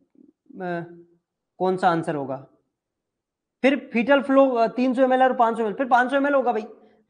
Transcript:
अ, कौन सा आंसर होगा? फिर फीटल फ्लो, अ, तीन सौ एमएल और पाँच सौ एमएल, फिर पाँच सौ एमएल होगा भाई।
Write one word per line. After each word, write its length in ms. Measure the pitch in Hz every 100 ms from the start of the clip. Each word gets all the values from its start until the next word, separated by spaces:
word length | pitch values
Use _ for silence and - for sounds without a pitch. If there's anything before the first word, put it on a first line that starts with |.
| _ _ _ _ _ 190
अ, 200 | 180 170 170 - _ _ _ _ _ _
कौन 180 | 185 185
सा 140 | 190
आंसर 240 | 165 165
होगा? 320 | 151 131 135 131 _ _ _ _ _ _ _ _ _ _ _
फिर 280 | 262 285 -
फीटल 300 | 226 233 285
फ्लो, 280 | 277 269 269
अ, 160 | 240 226
तीन 280 | - 254
सौ 80 | 247
एमएल 200 | 262 254
और 100 | 254
पाँच 240 | 220 226 226
सौ 60 |
एमएल, 120 | 220
फिर 120 | 190 262
पाँच 240 | 247 247
सौ 60 | 277
एमएल 180 | 277
होगा 180 | 277 240
भाई। 100 | 220 214 - _ _